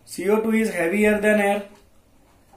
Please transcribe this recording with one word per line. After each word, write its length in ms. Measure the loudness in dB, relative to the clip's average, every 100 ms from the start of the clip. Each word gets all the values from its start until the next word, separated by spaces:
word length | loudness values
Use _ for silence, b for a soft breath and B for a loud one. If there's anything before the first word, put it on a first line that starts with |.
| -16
सीओ 280 | -6 -2 0
टू 160 | 0
is 160 | 0 0
heavier 440 | -2 -2 2 2 2
than 240 | 2 2
air। 180 | 2 -2 -6 -18 _ _ _ _ _ _ _